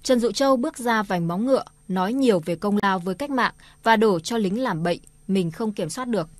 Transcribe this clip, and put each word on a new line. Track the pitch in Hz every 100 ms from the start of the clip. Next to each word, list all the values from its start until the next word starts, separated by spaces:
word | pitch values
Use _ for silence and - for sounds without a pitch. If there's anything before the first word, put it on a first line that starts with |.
Trần | - 247
Dụ | 226
Châu | 208 269 262
bước | 311 -
ra | 240 220
vành | 208 180 170
móng | 180 247
ngựa, | 254 - _ -
nói | 185 185
nhiều | 262 254 185
về | 160 165
công | 208 202
lao | 196 190
với | 180
cách | 185 285
mạng | 262 208 - - -
và | 226 220
đổ | 220 175
cho | - 233
lính | 190 214
làm | 254 160
bậy, | 175 175 - - -
mình | 190 170
không | 160 220
kiểm | 202 160
soát | - 247
được. | 208 160